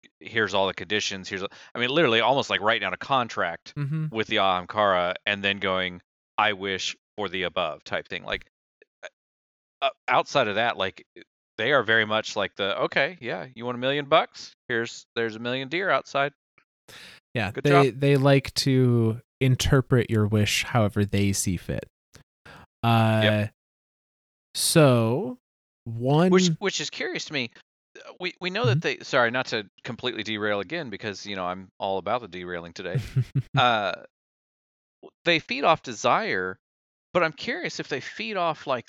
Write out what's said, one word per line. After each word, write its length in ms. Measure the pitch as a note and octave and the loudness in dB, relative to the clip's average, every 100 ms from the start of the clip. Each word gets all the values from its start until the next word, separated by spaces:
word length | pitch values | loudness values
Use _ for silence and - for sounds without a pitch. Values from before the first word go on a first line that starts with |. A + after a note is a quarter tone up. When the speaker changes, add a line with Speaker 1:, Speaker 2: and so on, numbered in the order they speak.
| _ _ | _ _
Speaker 1:
Here's 340 | F#2 A2+ G2+ | -6 -2 0
all 140 | G2 F#2+ | 0 0
the 60 | |
conditions. 540 | - F2 G#2 - G2 F2+ | -2 -4 -4 -4 -8 -8
Here's 140 | G2 | -8
a," 40 | G2 - - - | -8 -12 -14 -4
I 40 | |
mean, 100 | B2 | -2
literally 320 | D3+ C#3+ A2+ | 2 4 4
almost 280 | A2+ C#3 G#2+ | 4 2 0
like 120 | G2 | 0
writing 240 | G#2 A2+ G2 | 2 0 -2
out 80 | |
a 40 | F2+ | -6
contract 760 | - C3 A2+ - F2 E2+ - - | -2 0 0 -4 -4 -6 -12 -10
Speaker 2:
Mm-hmm. 300 | C#3 D#3+ D#3 A2 | -6 -6 -4 -4
Speaker 1:
with 120 | G#2+ | 0
the 100 | G#2+ | 2
Ahamkara 760 | F#2+ F2+ F2 G#2+ G#2 F2+ F2 - G#2 | 2 2 -2 2 4 4 2 -2 -4
and 180 | G2+ | -2
then 160 | G2 G2 | 0 0
going, 420 | G2 F#2 F2+ F2+ - _ _ - | 0 -2 -2 -6 -18 _ _ 0
"I 160 | G#2+ | 0
wish 420 | G2 G2 F#2+ - - _ - | 0 -4 -4 -6 -10 _ -8
for 120 | G2 | -6
the 140 | F#2 | -4
above," 400 | F2 F#2 E2 D2 | -4 -2 -4 -6
type 240 | - F2+ - | -8 -8 -6
thing. 160 | - | -10
Like, 220 | G2 G2 - _ _ _ _ _ - - _ _ _ _ _ _ | -8 -8 -8 _ _ _ _ _ -20 -20 _ _ _ _ _ _
uh, 80 | C3+ - - | -4 -4 0
outside 400 | B2+ E3+ D3 A2 | 0 2 0 0
of 80 | G2+ | 0
that, 200 | A#2 F2 | 0 0
like, 280 | F#2+ - - F#2 - _ _ - | -4 -6 -18 -20 -20 _ _ -4
they 140 | A#2 | 2
are 100 | C#3+ | 2
very 220 | G#2 A2+ G#2+ | 4 4 2
much 300 | G#2+ - G#2+ | 0 -2 -4
like 200 | F#2+ - | -4 -2
the, 220 | G2 G2 | -2 -2
"Okay, 340 | D#3+ F3 C#3+ F3+ | -2 0 -2 -4
yeah, 240 | A#2+ F3+ C3 A#2+ | -8 -8 -10 -10
you 100 | A#2+ | -8
want 100 | A#2+ | -4
a 40 | |
million 240 | C3 C#3+ C#3+ | -2 -2 2
bucks? 480 | D#3+ B3 - - - - | 2 2 -6 -20 -14 -4
Here's, 360 | A#2 A#2 - - A#2+ | -2 -2 -8 -10 -4
there's 200 | A2+ A2 | -4 -4
a 40 | |
million 280 | A#2+ C3 C3 | -6 -6 -4
deer 200 | E3 F#3+ | -4 0
outside." 440 | C3+ - C#3 C#3+ - _ _ _ _ - - - - _ | 0 0 -2 -2 -6 _ _ _ _ -20 -20 -20 -20 _
Speaker 2:
Yeah, 180 | A#2 G2 | -6 -4
Speaker 1:
Good 120 | - D3 | -2 4
Speaker 2:
they, 40 | - C3+ | 6 4
Speaker 1:
job. 80 | A#2+ | 2
Speaker 2:
they 160 | C#3 C#3+ | 2 4
like 340 | C#3 C#3 - - | 6 4 2 -2
to 640 | C#3 C3 B2 A#2+ A2+ A2+ - - | 2 4 4 4 2 -2 -8 -2
interpret 680 | C3 B2+ - C3+ - B2+ - | 2 2 4 4 4 2 4
your 160 | A2 G#2 | 2 2
wish 380 | G#2+ G#2 - | 4 2 0
however 420 | - A#2+ G#2 G#2 G2+ | 0 2 2 2 0
they 260 | G2+ G2+ | 2 0
see 240 | - G2+ E2+ | 0 -2 -2
fit. 280 | - B1+ - _ _ - _ _ - - - _ | -4 -8 -8 _ _ -20 _ _ -20 -20 -20 _
Uh, 380 | A#2 A2+ A2 A2 | 2 4 4 4
Speaker 1:
Yep. 280 | G#2+ G#2+ G#2 - _ _ _ _ _ _ _ _ _ - | 4 2 0 -6 _ _ _ _ _ _ _ _ _ -4
Speaker 2:
so 840 | - E3+ C#3+ A#2+ A2+ C3+ A#3+ B3 _ _ _ _ | 2 6 6 6 2 0 -4 -10 _ _ _ _
one 460 | A#2 A2+ B2+ D3+ F#3 | -12 -4 2 4 6
Speaker 1:
Which, 180 | F#3 F3+ D#3+ | 6 4 2
which 220 | G3 - | -4 -4
is 80 | D3 | -6
curious 360 | - F#4 E4+ - | -6 -6 -8 -6
to 80 | |
me. 180 | D3 A#2 - _ _ _ - | -6 -6 -10 _ _ _ -20
Uh, 140 | - - | -20 -12
we, 140 | F3+ - | -12 -8
we 80 | F3+ | -6
know 160 | G3 B3 | -2 0
that 140 | C#3+ | 2
Speaker 2:
Mm-hmm. 200 | E3 A#2+ | 0 -4
Speaker 1:
they, 40 | |
sorry, 280 | - C#3 A#2 | 0 2 2
not 160 | B2+ - | 0 -2
to 200 | A2+ G2 _ | -4 -6 _
completely 400 | - A2+ B2 A2 | -12 -6 -6 -4
derail 360 | G#2 G#2+ G#2 G2+ | -6 -4 -2 -2
again 300 | F#2 E3+ C3 | -4 -8 -8
because, 360 | G2 A2 F#2+ G2+ | -8 -8 -10 -10
you 100 | G2 | -6
know, 100 | F2+ | -6
I'm 240 | F#2 F#2+ - | -6 -12 -8
all 180 | G2+ F#2+ | -4 -2
about 240 | F2+ B2 | -2 -4
the 60 | G#2 | -6
derailing 460 | F2+ F2+ F2 E2+ | -12 -8 -8 -10
today. 260 | F2 F2 A#2+ - | -12 -6 -6 -4
Speaker 2:
<laughs> 520 | B2+ - C#3 - C#3 | -4 -4 -6 -4 0
Speaker 1:
Uh, 340 | B2+ A2 F#2+ - - _ _ _ _ _ _ _ _ _ | 2 2 -2 -6 -12 _ _ _ _ _ _ _ _ _
w-, 80 | - _ - | -20 _ 0
they 140 | D#3+ | 0
feed 240 | - B3+ | 0 0
off 180 | A3 D#3 | 2 2
desire, 760 | - G#2+ B2 E3 G#3+ G2+ F#2 F#2 _ _ _ _ _ | 0 -2 0 2 0 -2 -4 -8 _ _ _ _ _
but 100 | F3+ | -2
I'm 100 | D#3+ | -2
curious 460 | - - E4+ E3 - | -4 -8 -6 -8 -8
if 80 | D3+ | -6
they 120 | C3+ | -8
feed 360 | - - A3 G3 | -8 -10 -8 -4
off, 300 | E3+ D3+ D3 | -4 -4 -4
like, 200 | B2 | -6